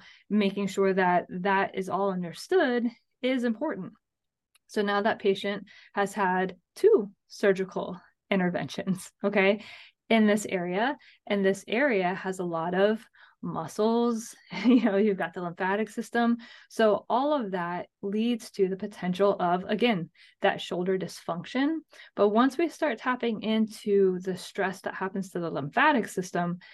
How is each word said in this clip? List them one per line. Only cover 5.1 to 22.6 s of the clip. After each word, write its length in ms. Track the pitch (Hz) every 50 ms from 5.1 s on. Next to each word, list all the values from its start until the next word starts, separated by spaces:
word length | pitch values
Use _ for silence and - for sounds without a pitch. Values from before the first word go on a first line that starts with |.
| - -
patient 480 | - 202 196 190 - 202 208 202 196 - - - - - -
has 180 | 208 202 196 -
had 420 | 208 196 185 185 185 185 185 - _ _ _ -
two 340 | - - 415 466 294 208 202 - _ _
surgical 720 | - - - - 202 190 185 190 185 - 180 170 - 185 180 - _ _ _ _ -
interventions, 800 | 208 190 180 175 175 - - 135 - - - 196 185 180 - - _ - -
okay, 400 | 202 208 208 190 196 202 208 - - - - - - _ _ _ -
in 180 | 233 226 214
this 200 | 208 208 214 208 -
area, 480 | - 185 175 180 175 196 226 269 294 294 _ - - _ - -
and 160 | 208 202 196
this 200 | 190 196 190 - -
area 440 | - 226 294 285 233 190 185 175
has 280 | 190 - - 190 190 185
a 40 | 180
lot 300 | 175 170 165 160 180 180
of 300 | 185 196 208 220 220 - _ _ _ - - _ -
muscles, 920 | - 180 165 165 160 - - - 190 170 226 233 233 240 233 220 233 - - - _ -
<laughs> 140 | 180 - 202
you 200 | 240 247 247 208
know, 120 | 226 196
you've 200 | 196 214 214 196
got 160 | 180 175 160
the 100 | - 185
lymphatic 460 | 180 170 165 - 190 185 196 208 220 214
system. 480 | - - 220 - - 233 233 233 233 233 - - - - - _
So 380 | - - 226 214 202 - - -
all 240 | 208 240 269 294
of 200 | 302 277 233 196
that 340 | 185 180 170 175 175 175 - - _ -
leads 480 | - 202 196 214 220 240 247 226 - -
to 160 | - - 196 185
the 80 | 190
potential 600 | 190 - 208 - - - 180 180 185 202 202 196 196
of, 260 | 185 175 175 180 185 190
again, 420 | 220 196 240 247 220 175 160 - _ _ - - _ -
that 180 | - 196 - 175
shoulder 380 | - - 180 175 180 190 190 190
dysfunction. 800 | 170 175 - - - - 165 175 - - - 254 277 294 320 311 - _ _ - - - -
But 140 | - 202 208
once 280 | 208 226 254 277 269
we 100 | -